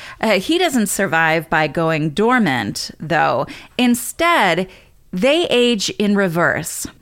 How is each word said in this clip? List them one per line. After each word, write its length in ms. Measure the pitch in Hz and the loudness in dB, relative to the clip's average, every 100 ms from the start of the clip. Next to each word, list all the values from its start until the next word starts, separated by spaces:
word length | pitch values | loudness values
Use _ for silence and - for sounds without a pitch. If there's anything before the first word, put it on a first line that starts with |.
| - - | -20 -6
Uh, 200 | 220 196 | 0 0
he 180 | 190 339 | 0 0
doesn't 300 | 359 254 202 | 0 0 -2
survive 640 | - 190 160 160 160 160 | -2 0 2 2 0 0
by 180 | 160 156 | 0 0
going 420 | 170 160 160 156 | 0 0 0 -2
dormant, 840 | 143 220 254 190 127 104 - - - | 0 2 2 2 0 -2 -6 -10 -10
though. 480 | 156 160 147 123 143 - - - | -4 0 2 0 -4 -10 -10 -2
Instead, 920 | 247 240 - - 339 339 202 165 185 - - _ _ | 0 0 -4 -2 0 2 2 0 -2 -10 -20 _ _
they 340 | 180 247 311 349 | -2 0 2 2
age 420 | 247 240 233 - | 2 2 0 -2
in 240 | - 208 202 | -2 0 2
reverse. 680 | 196 165 160 - 170 - - - | 0 2 0 0 -6 -10 -12 -16